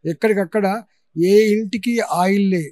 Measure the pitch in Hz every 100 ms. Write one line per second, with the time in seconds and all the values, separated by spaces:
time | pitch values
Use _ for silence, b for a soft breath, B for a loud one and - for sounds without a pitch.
0 | 165 156 220 202 180 220 196 214 - _
1 | _ 160 175 208 214 208 214 220 240 233
2 | - 160 185 202 196 180 147